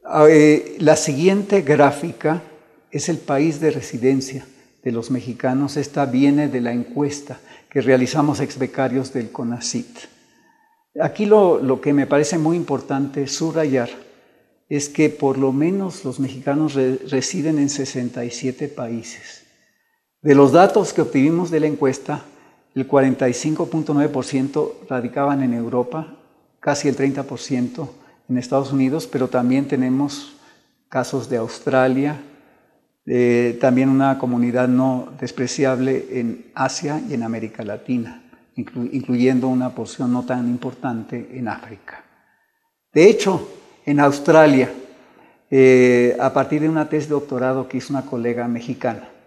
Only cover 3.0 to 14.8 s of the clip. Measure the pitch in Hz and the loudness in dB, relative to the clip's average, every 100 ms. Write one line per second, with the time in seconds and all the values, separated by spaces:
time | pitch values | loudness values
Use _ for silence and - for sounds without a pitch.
3 | - 156 - 139 160 147 156 143 - 131 | -6 -6 -2 0 0 0 -2 -2 -8 -2
4 | 127 135 131 135 - _ _ _ 127 117 | 0 0 -2 -12 -16 _ _ _ -6 -6
5 | 113 123 123 113 131 131 143 147 143 - | -4 -6 -6 -4 -2 0 -2 -4 -6 -2
6 | 139 123 143 143 147 127 120 120 117 139 | 0 4 4 4 0 -2 -2 -4 -4 -4
7 | 147 - - 131 - - _ 147 120 131 | -4 -4 -14 -18 -18 -20 _ -2 4 4
8 | 127 156 147 139 143 131 127 - 131 127 | 4 0 0 0 -6 -4 -6 -2 -2 -2
9 | 131 135 110 - 120 120 - 120 - - | -4 -6 -8 -8 -6 -6 -6 -8 -8 -18
10 | - _ _ _ _ _ _ _ _ - | -20 _ _ _ _ _ _ _ _ -4
11 | 156 - 208 214 190 143 131 127 147 143 | -4 -2 4 6 6 2 0 0 2 0
12 | 135 143 147 175 156 175 160 139 - 139 | 2 2 2 0 0 0 -2 -6 -4 -4
13 | 139 147 135 - 160 156 156 131 120 - | -4 -4 -6 -4 -4 -2 0 0 -2 -10
14 | - _ _ _ _ _ _ 147 | -20 _ _ _ _ _ _ -6